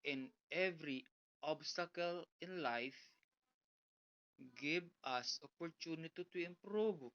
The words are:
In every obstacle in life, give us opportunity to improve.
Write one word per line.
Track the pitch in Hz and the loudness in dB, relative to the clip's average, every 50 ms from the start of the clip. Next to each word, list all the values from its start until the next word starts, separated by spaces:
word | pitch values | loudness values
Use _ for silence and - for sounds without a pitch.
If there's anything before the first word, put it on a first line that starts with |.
In | - 143 139 135 131 131 _ _ _ _ | 0 0 0 0 -2 -6 _ _ _ _
every | 147 170 185 190 175 156 151 147 131 131 - - _ _ _ _ _ _ - | 2 4 4 4 2 0 -2 -2 -2 -2 -2 -8 _ _ _ _ _ _ 0
obstacle | 151 156 151 151 - - - 175 165 - 170 175 175 175 175 - _ _ _ | 0 0 0 0 -2 0 0 -2 0 0 0 2 2 2 0 -4 _ _ _
in | 175 180 185 180 151 | -8 -4 -2 2 2
life, | 123 120 120 120 135 - - - - _ _ _ _ _ _ _ _ _ _ _ _ _ _ _ _ _ _ _ _ _ _ _ _ _ - 131 127 123 - | 4 4 4 0 -2 -4 -8 -20 -20 _ _ _ _ _ _ _ _ _ _ _ _ _ _ _ _ _ _ _ _ _ _ _ _ _ -18 -18 -14 -10 -4
give | 143 147 160 180 175 170 _ _ | 0 2 2 2 2 -2 _ _
us | - 135 127 123 123 - - - | -2 0 0 0 0 0 -4 -4
opportunity | 151 139 _ _ 170 165 160 _ - 165 160 160 160 160 _ - 180 - | -6 -14 _ _ -6 -6 -6 _ -4 -4 -4 -4 -4 -6 _ -6 -8 -4
to | - 180 170 | -2 -2 -2
improve. | 175 175 _ - 202 202 214 214 220 190 156 131 117 | -2 -4 _ -8 0 2 4 4 4 2 0 -6 -10